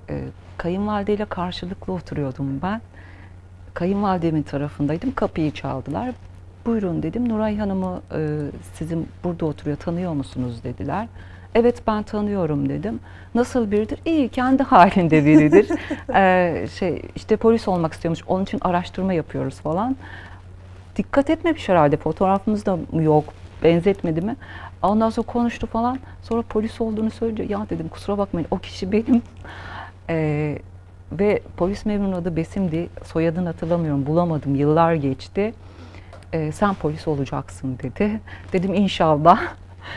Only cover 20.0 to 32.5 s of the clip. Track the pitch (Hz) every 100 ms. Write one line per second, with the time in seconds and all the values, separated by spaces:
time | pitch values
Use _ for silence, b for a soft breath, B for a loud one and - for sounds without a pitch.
20 | B B B B - - - - - -
21 | - - 277 320 339 302 - 180 147 147
22 | 156 160 190 196 196 208 208 180 - 160
23 | 156 151 151 - - - 160 170 185 196
24 | 170 160 196 262 B B B - 180 214
25 | 226 220 226 240 240 - 226 226 240 262
26 | - B - 226 233 214 220 - 226 214
27 | 220 - 226 220 - 202 214 165 165 -
28 | - 202 196 175 - 190 - - 185 208
29 | 233 240 - - B B B B B B
30 | - 165 156 147 151 143 - - - -
31 | - 151 208 196 - - 180 202 220 208
32 | 196 185 175 165 165